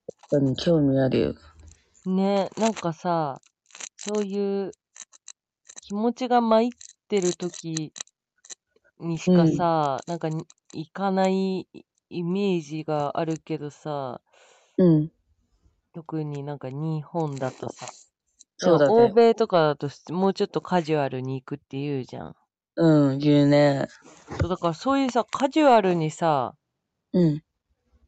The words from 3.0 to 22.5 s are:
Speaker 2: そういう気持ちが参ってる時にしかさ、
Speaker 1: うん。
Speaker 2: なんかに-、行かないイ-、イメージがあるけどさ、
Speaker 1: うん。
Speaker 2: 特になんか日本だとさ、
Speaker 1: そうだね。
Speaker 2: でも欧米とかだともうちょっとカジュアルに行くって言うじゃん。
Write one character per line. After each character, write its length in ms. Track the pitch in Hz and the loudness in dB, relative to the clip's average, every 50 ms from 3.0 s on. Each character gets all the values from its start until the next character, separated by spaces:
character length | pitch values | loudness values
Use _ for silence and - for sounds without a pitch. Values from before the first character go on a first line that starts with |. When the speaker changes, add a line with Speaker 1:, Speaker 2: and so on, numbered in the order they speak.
| - 180 170 165 156 139 131 - _ _ _ _ _ _ - - - - _ | -4 -2 -2 -2 -2 -4 -6 -10 _ _ _ _ _ _ -20 -20 -20 -20 _
Speaker 2:
そ 240 | - - 208 208 214 | -14 -8 -6 -4 -4
う 40 | 208 | -4
い 420 | 196 196 202 202 196 196 196 196 | -4 -4 -4 -2 -2 -4 -4 -6
う 60 | 180 - _ _ _ _ - - - _ _ _ - - _ _ _ _ _ _ - - - | -8 -10 _ _ _ _ -20 -20 -20 _ _ _ -20 -20 _ _ _ _ _ _ -20 -20 -20
気 120 | - - 202 | -12 -8 -6
持 180 | 208 220 240 | -4 -2 -2
ち 160 | 240 - 254 240 | -2 -4 -2 0
が 120 | 247 240 | 2 2
参 280 | 233 220 220 220 233 247 | 4 4 4 4 2 0
っ 20 | 233 - - - _ _ _ - | -4 -8 -18 -20 _ _ _ -2
て 120 | 214 202 | -2 0
る 140 | 180 180 175 | 0 0 -2
時 580 | - 180 175 - - - 165 160 160 156 - - - - _ _ _ _ _ _ _ _ - - - _ _ _ _ _ _ _ - | -4 -6 -10 -10 -10 -10 -8 -8 -8 -8 -10 -12 -18 -20 _ _ _ _ _ _ _ _ -20 -20 -20 _ _ _ _ _ _ _ -10
に 180 | - 170 165 160 | -8 -6 -6 -2
し 160 | - 180 185 | 2 4 4
か 120 | 175 165 160 | 6 6 4
さ、 500 | 151 147 175 170 165 160 151 143 135 120 - | 2 2 0 0 0 0 0 -2 -2 -4 -6
Speaker 1:
う 40 | - | -8
ん。 20 | |
Speaker 2:
な 40 | 170 | -8
ん 20 | 160 | -6
か 100 | 165 160 | -6 -6
に-、 180 | 156 160 - - _ _ _ _ | -6 -8 -10 -12 _ _ _ _
行 180 | - - 160 - | -14 -14 -14 -12
か 200 | - 185 196 196 | -8 -6 -4 -2
な 180 | 190 190 190 190 | 0 0 2 2
い 320 | 190 190 190 190 190 180 | 0 0 -2 -2 -4 -6
イ-、 240 | - _ - - - _ _ _ _ - | -10 _ -18 -20 -20 _ _ _ _ -12
イ 140 | - 175 175 | -10 -8 -6
メ 320 | 170 180 196 202 196 180 | -4 -2 -2 0 0 0
ー 60 | 170 | -2
ジ 220 | 151 139 156 156 151 | -4 -6 -10 -8 -6
が 340 | - 156 147 147 139 - - | -4 -4 -2 -2 -4 -4 -4
あ 60 | 165 | -4
る 140 | 156 160 156 | -4 -6 -6
け 200 | _ - 160 147 | _ -8 -8 -8
ど 120 | 147 147 | -8 -12
さ、 500 | - _ - 156 147 143 135 127 120 - _ _ _ _ _ _ _ _ _ _ _ - | -14 _ -10 -8 -8 -8 -8 -10 -12 -14 _ _ _ _ _ _ _ _ _ _ _ 4
Speaker 1:
う 100 | 185 175 | 6 6
ん。 240 | 160 151 151 165 _ _ _ _ _ _ _ _ _ _ _ _ _ _ _ _ | 6 4 2 -2 _ _ _ _ _ _ _ _ _ _ _ _ _ _ _ _
Speaker 2:
特 300 | - 170 160 - 160 160 | -20 -18 -14 -10 -8 -8
に 200 | 151 147 147 143 | -8 -8 -8 -10
な 120 | 139 147 147 | -10 -12 -12
ん 40 | 139 | -12
か 120 | - 131 | -12 -12
日 340 | 131 143 156 160 160 156 147 | -10 -8 -6 -6 -6 -6 -8
本 300 | - - 170 160 147 139 | -8 -6 -6 -6 -6 -6
だ 160 | 131 131 127 | -6 -8 -8
と 180 | 127 - 127 120 | -8 -10 -12 -12
さ、 160 | - - - - - - _ _ _ _ _ _ _ _ _ _ _ | -12 -12 -14 -16 -16 -18 _ _ _ _ _ _ _ _ _ _ _
Speaker 1:
そ 200 | - - 180 165 | -2 2 4 4
う 20 | 151 | 6
だ 100 | 147 156 | 6 6
ね。 60 | 214 | 6
Speaker 2:
で 60 | 233 | 6
も 60 | 233 220 | 6 6
欧 20 | |
米 220 | 196 233 233 233 226 | 6 6 6 6 4
と 120 | - 226 - | 2 0 2
か 260 | 185 170 156 151 147 | 2 2 2 2 0
だ 20 | |
と 140 | - 147 143 - - _ - | -2 -6 -8 -8 -10 _ -6
も 160 | 151 185 190 196 | -2 0 0 0
う 60 | 190 | 0
ち 100 | - 202 | 0 -4
ょ 20 | |
っ 20 | - | -4
と 120 | - 160 | -4 -6
カ 200 | - - 180 180 | -4 -2 -2 0
ジ 140 | 160 147 156 | 0 0 0
ュ 80 | 151 | 0
ア 60 | 139 135 | -2 -2
ル 120 | 131 127 | -4 -6
に 200 | 131 131 135 131 | -6 -6 -8 -8
行 40 | - | -8
く 100 | - 143 | -10 -12
っ 20 | 139 | -12
て 200 | _ _ - 135 | _ _ -10 -8
言 220 | 143 147 143 135 | -6 -4 -4 -6
う 40 | 123 | -6
じ 120 | - - | -8 -12
ゃ 80 | 120 87 | -14 -14
ん。 120 | - - _ _ _ | -14 -16 _ _ _